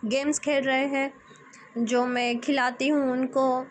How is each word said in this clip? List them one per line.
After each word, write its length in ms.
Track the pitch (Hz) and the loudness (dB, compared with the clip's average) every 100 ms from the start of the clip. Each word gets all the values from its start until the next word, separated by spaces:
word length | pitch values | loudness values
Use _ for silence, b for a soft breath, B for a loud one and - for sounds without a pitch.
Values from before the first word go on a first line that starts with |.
| 220 | -2
गेम्स 340 | 262 285 294 | -2 0 -2
खेल 240 | - 277 | 0 0
रहे 220 | 269 262 277 | 2 0 0
हैं, 280 | 277 277 - - B B B B 233 | -2 -4 -6 -20 B B B B -4
जो 280 | 233 247 247 | 0 0 0
मैं 340 | 247 240 240 | 0 0 -2
खिलाती 480 | 240 277 247 247 262 | 0 0 0 0 0
हूँ 240 | 294 269 | 2 2
उनको 540 | 254 262 262 262 254 262 | 0 0 0 2 0 -4